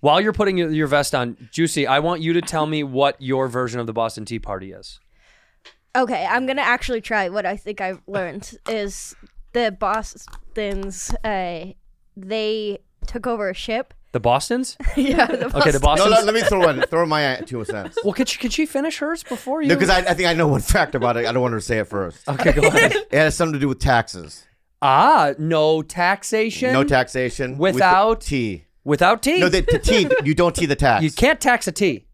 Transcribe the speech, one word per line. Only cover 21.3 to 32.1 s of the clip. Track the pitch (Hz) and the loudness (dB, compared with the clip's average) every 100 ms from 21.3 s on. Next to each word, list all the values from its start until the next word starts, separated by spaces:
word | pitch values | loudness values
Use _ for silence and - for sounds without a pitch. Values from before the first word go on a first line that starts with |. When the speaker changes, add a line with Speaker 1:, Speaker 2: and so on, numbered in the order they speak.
Speaker 3:
don't | 120 | 0
want | 123 | 0
her | 113 | -2
to | |
say | - 113 | -2 -2
it | 98 | -2
first. | 101 90 - - | -4 -6 -8 -8
Speaker 1:
Okay, | 135 170 | 0 2
go | - 440 | 4 4
ahead. | - 466 427 | 4 4 2
Speaker 3:
<laughs> | 440 | 0
It | 139 | 2
has | 156 | 2
something | - 165 | 2 -2
to | 147 | 0
do | 139 | -2
with | 127 | 0
taxes. | 151 123 110 92 78 - _ _ _ _ | 2 2 0 -8 -16 -18 _ _ _ _
Speaker 1:
Ah, | 139 135 233 311 147 143 | 2 4 6 4 2 0
no | 156 160 151 160 | -2 2 2 2
taxation? | 156 180 175 196 - 220 220 214 254 | -2 -2 0 0 -2 -2 -2 -2 0
Speaker 3:
No | 254 | 2
taxation | 285 131 127 131 127 - 127 135 | 2 2 0 -4 -4 -4 -8 0
with | 185 | 0
the | 185 | 4
Speaker 1:
Without | 190 185 214 220 | 4 4 4 0
Speaker 3:
T. | - 139 113 87 _ _ | -2 -2 -2 -6 _ _
Speaker 1:
Without | - 147 175 226 | -2 2 4 4
T? | 269 349 | 2 2
Speaker 3:
No, | 370 | 2
the, | 359 | 2
the | - 466 | 2 0
T, | - 494 370 508 | 2 2 4 2
you | 139 | 0
don't | 156 175 | 2 2
T | 165 165 | 2 -2
the | 143 | 2
tax. | 139 107 | 2 4
Speaker 1:
You | 156 | 0
can't | - 254 330 | 2 2 2
tax | 285 240 - | 2 0 -2
a | |
T. | 156 196 110 _ | -2 -2 -2 _